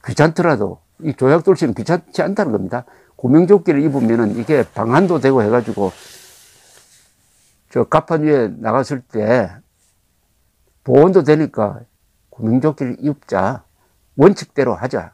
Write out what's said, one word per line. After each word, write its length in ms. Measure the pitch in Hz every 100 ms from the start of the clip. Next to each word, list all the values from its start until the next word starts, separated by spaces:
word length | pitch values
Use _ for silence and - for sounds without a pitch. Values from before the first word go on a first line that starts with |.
| -
귀찮더라도, 720 | 117 156 160 170 127 101 90 _ _
이 120 | 160
조약돌 420 | 127 131 165 160 175
씨는 160 | 151
귀찮지 480 | - 107 175 _ -
않다는 300 | 160 202 185
겁니다. 340 | 170 92 120 - _ _ _
구명조끼를 680 | 123 151 175 202 175 143
입으면은 560 | 151 139 117 117 110 101
이게 260 | 113 147 113
방한도 460 | - 113 139 190 165
되고 220 | 131 131
해가지고 500 | 104 120 110 101 98 - - - - - _ _ _ _ _ _ _ _ _ _ _ _ _
저 140 | 123
갑판 400 | 117 156 - 160
위에 240 | 151 143 110 -
나갔을 440 | 110 123 131 135
때 480 | _ 113 107 123 92 90 _ _ _ _ _ _ _ _ _ _ _ _
보온도 400 | - 127 170 185
되니까 580 | 143 151 151 - 104 107 117 _ _ _ _
구명조끼를 680 | - 110 123 156 147 131 -
입자, 640 | 143 143 _ 98 92 131 _ _ _ _ _ -
원칙대로 580 | 160 196 - - 123
하자. 380 | 90 127 131 85